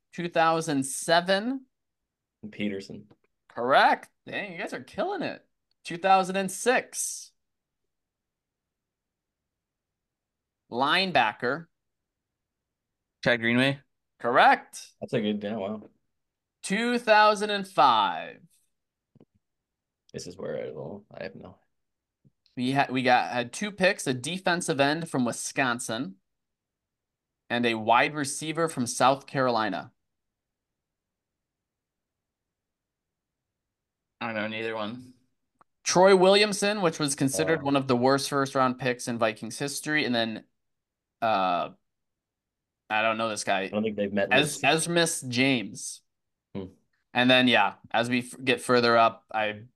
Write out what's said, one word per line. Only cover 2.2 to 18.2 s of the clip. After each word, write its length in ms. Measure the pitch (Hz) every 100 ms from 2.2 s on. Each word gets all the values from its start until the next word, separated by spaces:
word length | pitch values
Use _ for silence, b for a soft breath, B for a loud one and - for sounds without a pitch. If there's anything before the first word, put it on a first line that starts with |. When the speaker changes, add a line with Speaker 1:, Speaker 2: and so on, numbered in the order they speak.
| _ _ 107
Speaker 2:
Peterson. 540 | - 104 98 - - - _ _ _ _
Speaker 1:
Correct. 600 | - 123 165 254 - - _ 131
Dang, 240 | 135 196
you 40 | 170
guys 160 | 269
are 80 | 139
killing 400 | - 190 359 381
it. 240 | 135 - _ _ _ _
Two 140 | - 170
thousand 380 | 190 190 180 190
and 160 | 190
six. 800 | - 233 254 - - - - - _ _ _ _ _ _ _ _ _ _ _ _ _ _ _ _ _ _ _ _ _ _ _ _ _ _ _ _ _ _ _ _ _ _
Linebacker. 960 | 117 143 175 190 143 107 - 123 156 - _ _ _ _ _ _ _ _ _ _ _ _ _ _ _
Speaker 3:
Chad 160 | 131 117
Greenway. 400 | 117 123 135 139 _ _ _ _
Speaker 1:
Correct. 640 | - 127 240 262 - - - _
Speaker 2:
That's 120 | 101
a 80 | 123
good, 200 | 104 104
yeah, 120 | 101 110
wow. 280 | 95 110 - _ _ _ _ _ _ _
Speaker 1:
Two 340 | - 208 233 240
thousand 520 | 226 214 214 202 208
and 180 | 202 190
five. 680 | - 139 110 95 82